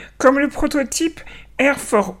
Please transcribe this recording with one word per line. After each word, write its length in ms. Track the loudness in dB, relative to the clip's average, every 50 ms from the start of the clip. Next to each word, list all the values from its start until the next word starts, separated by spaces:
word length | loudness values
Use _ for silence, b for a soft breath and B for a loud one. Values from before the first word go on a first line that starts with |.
| B B B 2
comme 200 | 4 4 4 4
le 100 | 0 -2
prototype 720 | -2 -2 -4 -2 0 -2 -2 -2 -2 -4 -4 -4 -4 -8 B B B B B B -2 0
Air 200 | 2 2 2 0
for 400 | -2 0 0 0 0 0 -6 -8